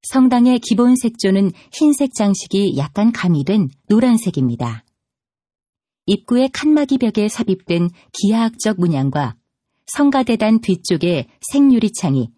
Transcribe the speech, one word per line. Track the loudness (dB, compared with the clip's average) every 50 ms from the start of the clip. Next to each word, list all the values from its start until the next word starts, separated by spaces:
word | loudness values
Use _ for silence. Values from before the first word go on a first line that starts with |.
성당의 | _ -2 0 2 2 4 4 4 4 4 2 0
기본 | 0 -2 0 2 4 2 2
색조는 | 2 0 -4 -6 -2 -2 0 2 2 0 -2 -4 -8 -20 _
흰색 | -4 0 2 2 2 2 -2 -4 -2
장식이 | -2 0 0 0 -2 -4 -4 -2 -2 0 0 -2 -2
약간 | -6 -4 _ 0 0 0
가미된 | 0 0 0 0 0 0 0 0 0 0 0 -2 _ _ _ 0
노란색입니다. | 2 2 4 4 2 2 0 -4 -2 -2 -2 -2 -2 -4 -6 -8 -8 -12 _ _ _ _ _ _ _ _ _ _ _ _ _ _ _ _ _ _ _ _ _ _ _ _ _
입구의 | -4 -4 -4 _ -2 0 0 0 -2
칸막이 | -4 -2 0 2 2 2 2 0 -2 -2
벽에 | -2 -2 -2 -2 -2 -2
삽입된 | -4 -4 -2 -2 -4 -4 _ -4 -2 -2 -2 -4 -4 _ _ _
기하학적 | -8 -4 -2 0 0 0 0 -2 -4 -4 -4 -4 -2 0
문양과 | -2 0 0 0 -2 -2 -2 -4 -4 -4 -8 _ _ _ _ _ _ _ _ _ _
성가대단 | -12 -4 0 0 2 2 0 0 0 -2 0 2 2 2 0
뒤쪽의 | 2 -2 -2 -2 _ -4 -2 -2 0 -2 -2 -2 -4 _ _ _ -16 -4
생유리창이 | 0 2 4 4 4 4 2 -2 -2 -4 -2 -2 0 0 -2 -4 _